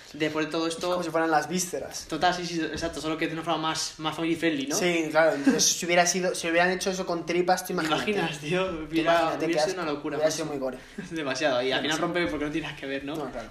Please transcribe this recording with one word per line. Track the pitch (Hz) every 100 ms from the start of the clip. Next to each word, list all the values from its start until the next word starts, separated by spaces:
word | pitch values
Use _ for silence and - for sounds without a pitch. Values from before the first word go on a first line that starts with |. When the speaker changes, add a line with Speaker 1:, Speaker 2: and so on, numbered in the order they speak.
| -
Speaker 1:
después | 151 151 151 151
de |
todo | 165 165
esto | 165 175
Speaker 2:
Es | 180
como |
si | 170
fueran | 160 165
las | 156 147
vísceras. | 180 180 139 - - -
Speaker 1:
Total, | 156 180
sí, | 175 175
sí, | 170
exacto, | 160 151 170 156
solo | 156 160
que | 160
de |
una | 160
forma | 160 160 160
más, | 156 - -
más | 156 151
family | 165 165
friendly, | 165 147 135
¿no? | 170
Speaker 2:
Sí, | 180 170 156
claro, | 151 160
entonces | 143 143 -
si | - - 170
hubiera | 175 175
sido, | 190 180 -
si | 175
hubieran | 165 180
hecho | 185 196
eso | 185 185
con | 170 156
tripas, | 170 180 185
tú | -
Speaker 1:
¿Te |
Speaker 2:
imagínate. | 180 156 156 -
Speaker 1:
imaginas, | 202 165 151
tío? | 147 180 190
Speaker 2:
Tú | 165 156
Speaker 1:
Hubiera, | 160 160
Speaker 2:
imagínate, | 170 160 147 160
Speaker 1:
hubiera | 160
Speaker 2:
qué | 156
Speaker 1:
sido | 185
Speaker 2:
asco. |
Speaker 1:
una | 165
locura, | 147 151 147
Speaker 2:
Hubiera | 156
Speaker 1:
macho. | 151
Speaker 2:
sido | 156
muy | 143
gore. | 131 123 - -
Speaker 1:
<laughs> | 185
Demasiado, | 165 139 135 151 123
y | 131
al | 131
final |
Speaker 2:
Demasiado. | 151 160
Speaker 1:
rompe | 170 175 170
porque | 151 147
no |
tiene | 156 147
nada | -
que | 135
ver, | 139 139
¿no? | 156
Speaker 2:
No, | 135
claro. | 123 113